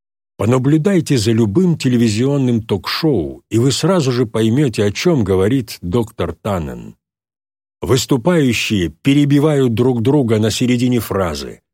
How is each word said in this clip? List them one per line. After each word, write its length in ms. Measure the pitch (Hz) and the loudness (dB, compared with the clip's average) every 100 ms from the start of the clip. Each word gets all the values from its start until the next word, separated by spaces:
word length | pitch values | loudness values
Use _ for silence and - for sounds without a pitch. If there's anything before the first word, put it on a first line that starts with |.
| _ _ _ - | _ _ _ -4
Понаблюдайте 800 | 101 127 131 156 156 190 135 135 | 0 0 2 0 2 0 0 0
за 140 | 104 | 0
любым 440 | 113 110 104 185 156 | 2 2 2 0 0
телевизионным 840 | 135 123 117 104 131 143 127 117 | 0 2 0 0 0 0 0 -2
ток-шоу, 840 | 110 101 - - 160 117 71 65 - | -2 -6 -4 -4 -2 0 -4 -8 -4
и 80 | 107 | 0
вы 120 | 131 | 0
сразу 400 | 123 160 185 131 | 0 0 0 0
же 140 | 120 117 | 0 -2
поймете, 600 | 113 113 123 147 110 101 | 0 0 2 0 0 -2
о 60 | |
чем 320 | - 180 151 | 0 0 0
говорит 540 | 95 95 95 135 117 - | 2 2 2 0 -4 -10
доктор 520 | 87 120 113 - 87 | -4 -4 -4 -6 -8
Таннен. 600 | 80 107 95 73 60 55 - _ _ _ _ _ _ _ - | -6 -6 -6 -6 -10 -16 -20 _ _ _ _ _ _ _ -8
Выступающие 1080 | 87 127 - 139 165 175 135 107 - 107 82 | -2 0 0 0 2 2 2 0 -2 -2 -2
перебивают 840 | - 139 143 143 143 156 143 127 | -2 0 2 4 4 2 2 2
друг 280 | 113 127 123 | 2 0 2
друга 360 | 113 147 117 110 | 2 2 2 2
на 120 | 110 | 0
середине 500 | - 123 123 123 123 | 0 0 0 0 0
фразы – 600 | 110 95 90 73 65 - _ | -2 -2 -4 -4 -10 -16 _